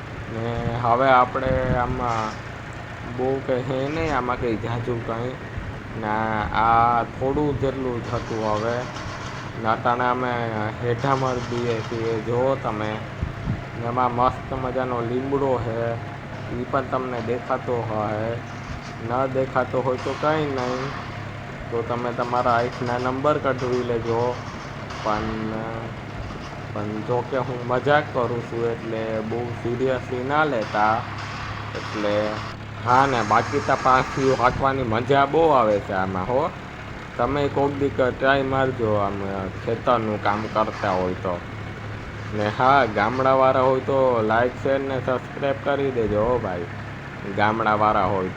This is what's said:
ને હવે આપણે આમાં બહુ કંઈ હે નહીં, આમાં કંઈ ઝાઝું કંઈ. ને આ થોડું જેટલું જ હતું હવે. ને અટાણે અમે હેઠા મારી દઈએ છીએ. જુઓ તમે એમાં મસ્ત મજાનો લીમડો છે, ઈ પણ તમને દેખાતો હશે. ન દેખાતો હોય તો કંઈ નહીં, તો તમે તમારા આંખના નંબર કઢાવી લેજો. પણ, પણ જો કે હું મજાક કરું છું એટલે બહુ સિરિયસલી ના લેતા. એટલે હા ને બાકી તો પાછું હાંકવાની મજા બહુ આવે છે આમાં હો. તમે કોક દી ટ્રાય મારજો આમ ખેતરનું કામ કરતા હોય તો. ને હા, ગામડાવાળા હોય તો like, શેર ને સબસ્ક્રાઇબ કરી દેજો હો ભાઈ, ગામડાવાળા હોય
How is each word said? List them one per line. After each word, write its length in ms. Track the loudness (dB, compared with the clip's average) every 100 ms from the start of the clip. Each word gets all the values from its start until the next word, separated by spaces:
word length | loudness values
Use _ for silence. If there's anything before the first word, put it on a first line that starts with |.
| -12 -10 -8
ને 440 | -4 -4 -2 -2 0
હવે 280 | 2 4 8
આપણે 680 | 6 6 2 0 2 2 2
આમાં 720 | 0 0 0 0 -2 -6 -12 -12 -12 -12 -12 -12 -8 -2
બહુ 240 | 0 0 0
કંઈ 140 | -2
હે 260 | 0 -2 -2
નહીં, 280 | -2 0 0
આમાં 220 | 0 0
કંઈ 180 | 0 -2
ઝાઝું 520 | -2 -4 -2 -4 -4
કંઈ. 240 | -4 -4 -6 -10 -8 -8 -10 -10 -6
ને 60 | -2 0 0 0 0
આ 500 | 4 6 6 6 4
થોડું 580 | 0 -2 0 2 0 0
જેટલું 420 | 0 0 -2 -4
જ 20 | -4
હતું 380 | -4 -4 -2 0
હવે. 260 | 2 0 -2 -4 -8 -8 -8 -8 -10 -10 -2
ને 60 | 0
અટાણે 360 | 2 2 2 2
અમે 260 | 2 0 0 -2 -2 -2 -2
હેઠા 320 | -2 0 2 2
મારી 400 | 2 0 -2 -2
દઈએ 240 | 0 -2
છીએ. 400 | -4 -4 -2 -2
જુઓ 360 | 0 2 2 0
તમે 400 | -2 -2 -2 -4 -8 -6 -6 -4 -4 -4 -6 -6 -2
એમાં 280 | 0 2 4
મસ્ત 380 | 2 0 -4
મજાનો 480 | -4 -2 -2 -2 -2
લીમડો 600 | -2 -2 0 0 2 0 0
છે, 280 | -2 -2 -4 -6 -10 -10 -10 -8 -6
ઈ 40 | -2
પણ 120 | -2 0
તમને 300 | -2 -2 -4 -2
દેખાતો 540 | -4 -2 -4 0 -2
હશે. 520 | 0 -2 -2 -2 -2 -4 -8 -10 -10 -10 -10 -8 -4
ન 240 | 0 0
દેખાતો 480 | 0 0 0 0 0
હોય 160 | 0 -2
તો 120 | -2 0
કંઈ 240 | 0 2 0
નહીં, 460 | 0 -2 -2 -4 -6 -8 -10 -10 -10 -10 -10 -4
તો 100 | -4
તમે 300 | -2 -2 -2 -2
તમારા 340 | 0 2 4
આંખના 460 | 2 2 -2 -2 0
નંબર 400 | -2 0 2 2
કઢાવી 460 | 0 0 0 0
લેજો. 520 | 0 -2 0 0 0 -2 -8 -10 -10 -10 -10 -4
પણ, 500 | -2 -2 -2 -4 -4 -4 -4 -6 -8 -8 -10 -8 -8 -10 -10 -10 -8
પણ 100 | -6
જો 400 | -4 -4 -2 -2 0
કે 60 | -2
હું 300 | -2 -4 -2
મજાક 360 | 0 4 4 2
કરું 280 | -2 0 -2
છું 300 | -4 -2 -2
એટલે 480 | -2 -4 -4 -2 -2 -2
બહુ 160 | -4 -4 -4
સિરિયસલી 600 | -4 0 0 0 -2 -4
ના 200 | 0 2
લેતા. 540 | 2 0 0 2 4 2 -2 -8 -8 -8 -8 -8 -8 -8
એટલે 540 | -6 -2 0 2 0 -2 -6 -10 -10 -4 4
હા 200 | 6 6
ને 180 | 4
બાકી 360 | 4 4 4 0
તો 180 | 2 2
પાછું 540 | 6 4 4 0 2 4
હાંકવાની 440 | 4 4 2 2
મજા 420 | 0 0 4 4 6
બહુ 240 | 6 6
આવે 300 | 6 6 4
છે 140 | 2
આમાં 340 | 0 0 -2 0
હો. 220 | 0 0 -4 -12 -12 -12 -12 -8 -2
તમે 300 | 0 2 0
કોક 240 | 2 2 2
દી 100 | 0
ટ્રાય 540 | 2 0 2 2 4
મારજો 520 | 2 2 0 0 2 2
આમ 180 | 0 -2 -4 -4 -6 -6 -4
ખેતરનું 580 | -2 2 2 2 0
કામ 200 | 0 0 0
કરતા 380 | 0 0 0 0
હોય 220 | 2 0
તો. 260 | -2 -4 -4 -6 -10 -10 -10 -10 -10 -10 -10 -6
ને 160 | -2 0
હા, 360 | 4 6 6 6
ગામડાવાળા 760 | 2 2 4 4 6 6 6
હોય 180 | 4 4
તો 480 | 2 4 4 4 4
like, 360 | 4 2 0
શેર 160 | 0 0
ને 200 | 0 -2
સબસ્ક્રાઇબ 560 | 0 -2 -4 -4 -2 0
કરી 280 | 0 0 2
દેજો 340 | 0 2 2 2
હો 140 | 2
ભાઈ, 260 | 0 -4 -6 -8 -10 -12 -12 -10 -6 2
ગામડાવાળા 680 | 2 4 4 4 4 4 4
હોય 240 | 2 -2